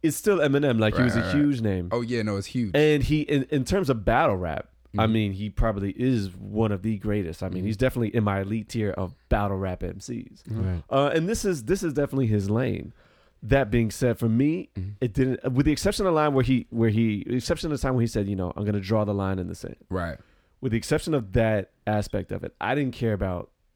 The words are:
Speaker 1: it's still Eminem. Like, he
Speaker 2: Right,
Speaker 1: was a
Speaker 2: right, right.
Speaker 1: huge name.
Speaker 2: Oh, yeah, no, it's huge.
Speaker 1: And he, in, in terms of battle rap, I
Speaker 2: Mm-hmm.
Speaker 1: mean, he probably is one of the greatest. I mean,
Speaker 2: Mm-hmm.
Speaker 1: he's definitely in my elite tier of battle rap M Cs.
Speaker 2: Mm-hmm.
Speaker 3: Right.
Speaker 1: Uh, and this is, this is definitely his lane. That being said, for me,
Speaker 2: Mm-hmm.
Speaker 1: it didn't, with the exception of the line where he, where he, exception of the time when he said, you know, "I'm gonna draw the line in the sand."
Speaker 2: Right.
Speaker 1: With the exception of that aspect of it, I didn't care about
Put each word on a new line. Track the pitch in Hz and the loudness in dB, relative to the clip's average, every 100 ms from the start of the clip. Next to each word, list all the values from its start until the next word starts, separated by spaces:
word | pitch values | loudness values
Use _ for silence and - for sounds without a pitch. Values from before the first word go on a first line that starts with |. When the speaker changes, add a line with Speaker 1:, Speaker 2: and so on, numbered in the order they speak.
Speaker 1:
it's | 160 143 | 0 0
still | - 190 | 2 4
Eminem. | 147 139 143 113 | 4 4 2 4
Like, | 107 | 2
he | 104 | 4
Speaker 2:
Right, | |
Speaker 1:
was | 123 113 | 2 2
a | |
Speaker 2:
right, | 95 | 0
right. | 143 | 2
Speaker 1:
huge | 147 135 | 2 2
name. | 113 92 87 | 0 -2 -2
Speaker 2:
Oh, | 120 | -4
yeah, | 120 120 | -2 -2
no, | 110 98 | -2 -4
it's | 98 | -4
huge. | 127 113 | -4 0
Speaker 1:
And | 143 151 151 | 4 4 4
he, | 131 151 | 2 0
in, | 147 147 131 | 2 0 0
in | 147 | -2
terms | 127 190 156 | 0 0 2
of | 120 | 0
battle | 95 117 147 98 | 2 2 2 0
rap, | 85 76 - _ _ 104 | -2 -6 -8 _ _ 0
I | |
Speaker 2:
Mm-hmm. | 110 | 2
Speaker 1:
mean, | 110 104 | 4 0
he | 95 107 | -2 -6
probably | - 113 101 98 | 0 0 0 -4
is | - 127 123 98 92 | 0 0 2 -2 -8
one | 101 104 110 | -6 0 0
of | 101 | 0
the | 104 107 | -2 -2
greatest. | 104 104 87 85 | -2 -2 -2 -6
I | 95 | -6
mean, | 92 | -4
Speaker 2:
Mm-hmm. | 98 | -4
Speaker 1:
he's | 107 | 0
definitely | 127 123 113 117 | 0 2 0 2
in | |
my | 104 98 | 2 0
elite | 98 107 104 | -2 -4 -4
tier | 117 104 | -2 -2
of | - 92 - _ | -2 -6 -8 _
battle | 107 104 95 | 0 0 -2
rap | 95 90 | -4 -4
M | 87 92 | -8 -10
Cs. | - 120 - - - | -10 -10 -10 -18 -10
Speaker 2:
Mm-hmm. | 110 92 | -4 -2
Speaker 3:
Right. | 90 - | -4 -2
Speaker 1:
Uh, | 135 143 | 0 2
and | 160 165 | 0 0
this | 226 | -2
is, | 208 165 | -2 -2
this | 110 196 | -2 -2
is | 175 | 0
definitely | 139 143 135 120 | -2 -2 0 2
his | 107 98 | 2 2
lane. | 107 127 98 - - _ _ _ _ | 0 0 -4 -8 -16 _ _ _ _
That | 107 139 120 | 0 2 4
being | 117 113 | 2 0
said, | - 123 113 | 0 0 2
for | 117 | 2
me, | 113 143 170 - - | 2 2 0 -6 -10
Speaker 2:
Mm-hmm. | 92 104 | -10 -4
Speaker 1:
it | 123 | -4
didn't, | 101 131 123 - | 0 0 0 0
with | 127 143 | 2 2
the | |
exception | 147 196 - 196 | 2 0 0 2
of | |
the | 160 | 4
line | 151 | 4
where | 135 | 2
he, | 123 131 - | 4 2 0
where | 117 113 | 0 2
he, | 107 113 104 - | 4 2 0 -2
exception | 127 - 170 165 | -4 -2 -4 -2
of | 143 | -2
the | |
time | 139 | 0
when | 127 | 2
he | 117 | 2
said, | 113 101 | 0 -2
you | 98 | -2
know, | 90 - | -4 -4
"I'm | |
gonna | 104 104 | -2 -2
draw | 95 110 | 0 0
the | 104 | 2
line | 101 95 95 | 0 0 -2
in | 87 | -4
the | |
sand." | 87 - - _ | -8 -12 -14 _
Speaker 2:
Right. | 92 85 - - _ _ _ | -6 -6 -8 -16 _ _ _
Speaker 1:
With | 131 | -2
the | 110 | -2
exception | - 151 - | 0 -2 0
of | 151 101 | -2 0
that | 104 113 107 95 _ - | 0 2 0 -2 _ -2
aspect | 107 101 98 95 | -2 -2 -6 -6
of | 98 | -8
it, | 82 _ | -10 _
I | 104 | -2
didn't | 139 135 | -2 -2
care | - 117 | -2 -2
about | 104 95 90 - _ _ | 0 -2 -4 -8 _ _